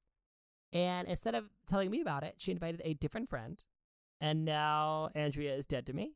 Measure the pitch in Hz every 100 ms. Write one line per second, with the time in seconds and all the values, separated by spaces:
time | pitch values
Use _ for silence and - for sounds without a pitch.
0 | _ _ _ _ _ _ _ 170 180 180
1 | 180 175 226 226 214 - - 196 190 240
2 | 285 143 151 - - 180 170 170 160 151
3 | 147 - 269 131 113 - - _ _ _
4 | _ _ 151 156 160 151 151 151 151 156
5 | 156 151 151 143 147 135 - 131 127 139
6 | 247